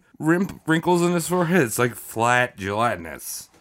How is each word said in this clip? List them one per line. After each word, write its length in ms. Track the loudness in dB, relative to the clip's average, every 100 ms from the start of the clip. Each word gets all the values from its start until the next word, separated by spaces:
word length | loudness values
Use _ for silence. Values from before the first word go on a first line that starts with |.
| _ -6
rim-, 420 | 0 2 0 -6 -2
wrinkles 380 | 0 2 2
in 80 | 2
his 160 | 0 0
forehead, 340 | -2 2 2
it's, 160 | 2 2
like, 160 | -2
flat, 640 | -2 -10 0 2 4 2 -2
gelatinous. 960 | -4 0 -2 -2 -8 -12 -12 -14 -14 _